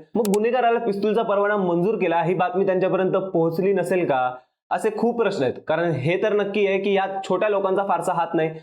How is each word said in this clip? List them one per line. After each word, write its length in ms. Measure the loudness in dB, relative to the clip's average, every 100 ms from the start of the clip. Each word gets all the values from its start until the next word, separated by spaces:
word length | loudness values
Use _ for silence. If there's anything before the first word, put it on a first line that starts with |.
| -4
मग 80 | -2 0
गुन्हेगाराला 500 | 2 2 2 2 0
पिस्तूलचा 440 | -2 -2 0 0
परवाना 340 | 0 0 0 0
मंजूर 380 | 0 0 0
केला, 280 | 0 0 0
ही 120 | 0
बातमी 320 | 0 0 0 0
त्यांच्यापर्यंत 460 | 0 0 0 0
पोहोचली 600 | 0 0 0 0 0 0
नसेल 320 | 0 0 0
का? 300 | 0 0 -2 -6 -18 _ -6
असे 180 | -2 -2 0
खूप 220 | 0 0
प्रश्न 220 | 0 0
आहेत. 120 | -2 -2 -2
कारण 220 | 0 0
हे 320 | 0 0 0
तर 100 | 2
नक्की 340 | 0 0 0 0
आहे 120 | 0
की 160 | 0
यात 140 | 0 0 -4 -2
छोट्या 200 | 0 2
लोकांचा 360 | 0 0 0 0
फारसा 240 | 0 0
हात 140 | -2 0
नाही, 160 | 0 0 -4